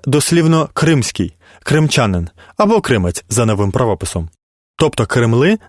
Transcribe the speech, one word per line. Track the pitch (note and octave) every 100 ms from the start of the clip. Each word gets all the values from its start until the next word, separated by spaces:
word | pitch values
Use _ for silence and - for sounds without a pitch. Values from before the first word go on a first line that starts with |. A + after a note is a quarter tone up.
| -
дослівно | C#3+ - E3+ D#3+ D#3+ D3
кримський, | - D3+ D3+ A2+ - E2+ - _ -
кримчанин | - D3+ D3+ - A2+ F2+ E2+ - - -
або | G#3 A3
кримець | - A2+ F2 - -
за | G#2+ A2+
новим | G2+ G2+
правописом. | G#2+ A#2+ F#2+ G2 - E2 _ _ _ _ -
Тобто | D#3 - A2+
кремли | C3 A#2 A#2 D#3 G#3+